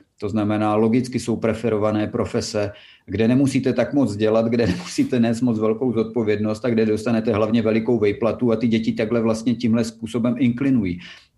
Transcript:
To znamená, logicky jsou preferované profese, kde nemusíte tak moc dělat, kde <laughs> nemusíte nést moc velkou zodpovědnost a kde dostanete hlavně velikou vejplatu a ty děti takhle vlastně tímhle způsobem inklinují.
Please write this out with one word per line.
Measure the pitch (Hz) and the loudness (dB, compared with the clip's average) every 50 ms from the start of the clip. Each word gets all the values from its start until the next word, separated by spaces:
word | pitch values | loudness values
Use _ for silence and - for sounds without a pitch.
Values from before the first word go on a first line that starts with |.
| - _ _ _ | -20 _ _ _
To | - 104 | -8 -4
znamená, | 101 107 104 104 107 107 107 107 107 | -4 -2 -2 0 0 0 0 0 2
logicky | 107 113 113 110 127 127 127 - 117 | 2 2 2 2 2 0 -2 -4 -4
jsou | - - 113 | -4 -2 -4
preferované | 107 - 113 107 110 - 117 110 104 104 107 107 107 107 101 | -2 0 -2 -2 -2 -2 -2 0 0 0 0 0 0 -2 -2
profese, | - 120 120 - - 120 104 - - 107 104 104 - - - - - _ _ | -2 -4 -4 -2 -4 -4 -4 -4 -4 -4 -4 -4 -6 -12 -20 -20 -20 _ _
kde | - 92 98 113 113 | -8 -2 0 2 2
nemusíte | 123 135 143 131 123 135 127 131 120 | 4 4 2 2 2 0 0 0 0
tak | 117 120 117 135 | 0 0 0 2
moc | 143 135 110 101 | 0 0 0 0
dělat, | 101 107 107 107 113 113 113 | 0 0 2 2 2 2 2
kde | 117 120 120 104 | 2 2 2 0
<laughs> | 90 | 0
nemusíte | 87 - - - - 139 - - 123 | -2 -6 -6 -2 -2 0 0 2 2
nést | 117 117 117 113 | 2 2 0 0
moc | 127 123 113 107 | 0 0 0 0
velkou | 107 107 110 110 135 127 107 | 0 0 0 0 0 0 0
zodpovědnost | 113 110 110 113 123 113 104 107 101 107 110 107 107 - | 0 -2 -2 -2 -2 0 0 0 0 -2 -2 -4 -2 -2
a | 127 | 0
kde | 117 110 113 | 2 2 2
dostanete | 110 107 104 - 123 117 113 110 123 113 | 2 0 0 0 0 0 0 0 0 2
hlavně | 101 110 107 113 117 | 2 2 2 2 2
velikou | 107 110 107 113 110 127 123 117 | 2 2 2 2 2 0 0 2
vejplatu | 104 104 98 - - 110 104 - 127 120 | 2 0 0 0 0 -2 0 0 0 0
a | 113 | 2
ty | 110 123 120 | 2 2 2
děti | 110 113 113 127 | 2 2 0 0
takhle | 113 - 117 107 117 117 | 0 -2 -2 0 0 0
vlastně | 110 113 110 110 - 131 117 | 2 2 0 0 0 -2 -2
tímhle | 113 - 120 110 117 113 | 0 0 2 2 2 0
způsobem | 113 - - - 107 - 123 110 123 117 - | -2 -4 -8 -12 -8 -4 -2 -2 -2 0 2
inklinují. | 139 120 117 120 139 139 131 123 101 92 90 90 - - - - - _ _ | 2 0 0 0 0 2 2 2 0 -2 -4 -6 -10 -16 -20 -20 -20 _ _